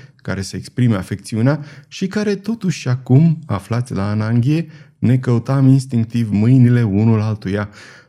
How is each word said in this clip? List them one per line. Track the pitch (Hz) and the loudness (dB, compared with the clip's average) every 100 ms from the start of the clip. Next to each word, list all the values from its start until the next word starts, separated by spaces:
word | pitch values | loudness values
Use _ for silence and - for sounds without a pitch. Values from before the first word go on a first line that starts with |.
| - _ | -20 _
care | - 95 | -10 -8
să | 98 90 | -8 -12
exprime | - - 123 104 | -10 -2 0 0
afecțiunea | 87 98 - 110 120 151 147 - - | -4 -10 -8 -2 0 -2 -6 -20 -18
și | - 190 | -8 -6
care | 208 208 196 | -4 -4 -4
totuși | 202 226 185 143 135 | -6 -6 -4 -4 -4
acum, | 127 - 131 165 160 - | -4 4 4 4 0 -4
aflați | 98 - 117 123 | -8 -4 -6 -4
la | 95 98 | -4 -4
ananghie, | 107 107 117 120 156 160 - - _ | -2 -2 0 0 -2 -4 -12 -20 _
ne | 110 131 | 0 0
căutam | 131 117 113 135 131 | 2 -2 0 2 4
instinctiv | 135 131 120 113 117 113 | 4 2 -4 -2 -4 -2
mâinile | 101 110 131 120 123 | 0 4 6 6 4
unul | 117 98 113 110 | 2 2 2 2
altuia. | 107 104 - 98 101 - - - | 0 -4 -6 -6 -6 -12 -20 -20